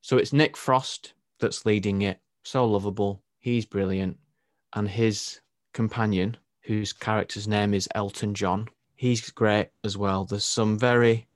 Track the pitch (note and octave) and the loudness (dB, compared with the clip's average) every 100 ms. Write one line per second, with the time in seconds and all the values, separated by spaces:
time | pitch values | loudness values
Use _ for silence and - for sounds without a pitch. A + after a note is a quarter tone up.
0 | - B2+ - C#3 D#3 - - B2+ C3 - | 2 2 4 2 2 0 0 0 0 -12
1 | - _ _ _ A2+ - A2+ G#2+ G2+ G2 | -16 _ _ _ -4 -2 0 2 2 0
2 | G2+ F#2 _ _ - C3+ A#2+ G#2 G2+ G2 | -2 -4 _ _ -4 0 2 2 0 -2
3 | G2+ G2 _ _ B2+ A#2+ A2 G2+ G2 F#2+ | -2 -2 _ _ -2 -2 -2 -2 -2 0
4 | F#2+ - _ _ _ _ _ A2 G#2 G2 | -2 -6 _ _ _ _ _ -6 -4 0
5 | A2+ G#2 - - _ _ _ - A2 A#2 | 0 0 -8 -14 _ _ _ -4 -4 0
6 | A2 F#2+ F#2+ A2+ _ _ - G#2+ G#2 - | 0 0 0 -4 _ _ -6 -4 -4 -6
7 | - G#2+ - - G#2+ G#2 G#2 G2+ F#2 - | -2 -2 -2 -6 -2 0 2 0 0 -2
8 | G2+ - G#2+ G2+ G2 F#2 A2+ _ _ _ | -2 -4 -4 -2 -2 -2 -4 _ _ _
9 | B2 A#2 - - A2 G#2 - _ G#2+ F#2+ | 0 0 -4 0 4 4 0 _ -8 -4
10 | G2+ F#2+ F#2+ G2+ - - A2 G#2+ B2 A#2+ | -2 -2 -2 -4 -4 0 0 2 4 4
11 | A#2 A2+ - | 4 2 -2